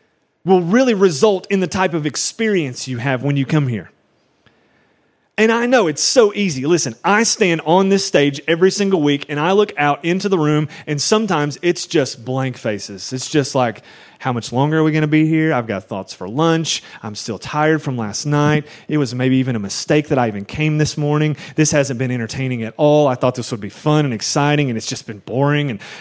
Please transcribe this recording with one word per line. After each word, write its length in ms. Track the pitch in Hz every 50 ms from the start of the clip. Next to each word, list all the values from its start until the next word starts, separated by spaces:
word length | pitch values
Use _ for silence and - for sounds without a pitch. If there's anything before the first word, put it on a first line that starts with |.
| _ _ _ _ _ _ _ _ -
will 160 | 170 190 180
really 320 | 170 165 202 254 269 247 220
result 540 | 185 196 185 156 127 226 214 196 185 - -
in 120 | 202 190
the 60 | 185
type 260 | 160 - 190 185 175 160
of 120 | 160 147
experience 840 | 151 - - - - - - 226 220 202 180 151 127 123 - -
you 100 | 131 127
have 260 | 117 120 143 131 120 131
when 140 | 143 143
you 80 | 139 135
come 220 | 131 156 151 143
here. 220 | 127 117 98 80 - _ _ _ _ _ _ _ _ _ _ _ _ _ _ _ _ _ _ _ _ _ _ _ _ _ _ _ _ _
And 160 | - 220 226
I 140 | 226 233 233
know 220 | 247 262 240 196
it's 160 | 160 143 - -
so 280 | - - 269 220 202 -
easy. 320 | 208 202 180 139 131 127
Listen, 260 | 151 175 160 - 123 113 - -
I 200 | 175 202 214 226
stand 380 | - - - 208 180 165 165 -
on 240 | 151 170 190 196 190
this 160 | 196 190 196
stage 340 | - - 151 143 143 139 151 -
every 220 | - 170 160 180 190
single 320 | 180 202 202 196 190 170
week 240 | 147 147 143 143 - -
and 100 | 147 147
I 140 | 151 180 196
look 200 | 208 208 202 -
out 280 | - 147 147 143 - -
into 240 | 170 175 190 190 202
the 80 | 190
room 320 | 170 151 147 151 151 156 147 - - -
and 160 | - 151 143
sometimes 560 | - - 220 214 226 196 175 151 147 147 139 - -
it's 240 | 175 170 - -
just 360 | - 170 156 135 123 - 120 113
blank 320 | 131 127 131 131 131 123
faces. 560 | - - 117 104 98 - - 101 95 - -
It's 160 | 131 127 - -
just 240 | - 151 131 - -
like, 260 | 131 127 117 101 - - - - - - - - -
"How 120 | - 135
much 220 | 123 117 - - 117
longer 240 | 123 139 151 156
are 60 | 160 156
we 80 | 156
gonna 160 | 151 156 156
be 180 | 151 156 156 156
here? 260 | 156 160 156 156 160
I've 140 | 151 123 113
got 200 | 110 104 92 -
thoughts 280 | - 113 95 95 - -
for 160 | - 92 92
lunch. 540 | 113 143 165 165 160 165 165 - - - - - - -
I'm 140 | - 110 107
still 240 | - - - 104 92
tired 420 | - - - 151 151 156 160 151
from 160 | - 147 127
last 300 | 120 110 104 101 - -
night. 400 | 147 147 147 147 147 151 151 147 - - - -
It 120 | - 156 151
was 160 | 139 110 120
maybe 220 | 123 131 131 131
even 180 | 131 127 131 120
a 40 | 110
mistake 500 | 98 98 - - - - 156 151 151 -
that 100 | 151 131
I 80 | 120
even 180 | 110 104 101 98
came 320 | - - 156 151 156 151
this 220 | 151 151 147 - 156
morning. 360 | 147 147 147 151 151 151 147 - - - -
This 160 | - 151 147
hasn't 260 | 160 147 135 123 127
been 140 | 117 131 123
entertaining 500 | 127 120 113 110 - 135 131 131 127 117
at 140 | 110 110 -
all. 300 | - 156 147 147 151 147
I 80 | 135 123
thought 180 | - 139 127 123
this 160 | 127 120 -
would 100 | 127 104
be 100 | 101 98
fun 360 | - - - 151 151 151 147
and 80 | 135 117
exciting 560 | 104 - - - 151 143 147 147 147 147 131
and 80 | 117
it's 80 | 110 -
just 220 | - 127 - -
been 160 | - 107 101 -
boring. 460 | - 107 131 139 143 147 147 147 139
And 80 | 110 95 - - - -